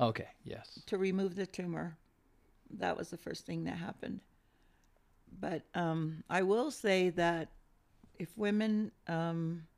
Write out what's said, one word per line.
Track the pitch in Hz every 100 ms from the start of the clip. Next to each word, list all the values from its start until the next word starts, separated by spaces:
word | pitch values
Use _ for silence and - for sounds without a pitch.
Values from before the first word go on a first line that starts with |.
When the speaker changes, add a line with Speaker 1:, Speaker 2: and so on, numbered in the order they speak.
Speaker 1:
Okay, | 117 110 - -
yes. | - 101 - - -
Speaker 2:
To | 190
remove | 190 190 190 185
the | 185
tumor. | - 180 160 170 156 _ _ _ _ _ _ - 202
That | 185 -
was | 170
the | 170
first | - 165 -
thing | 165
that | 165 170
happened. | 175 - - 196 - _ _ _ _ _ _ _ _ _ - 180
But, | 180 165 -
um, | 175 165 160 160 160 -
I | 180
will | 190 220 294
say | - 208 190 185
that | 170 170 170 - - _ _ _ _ - -
if | 170 -
women, | 208 208 220 214 214 - -
um, | 165 165 165 165 170 160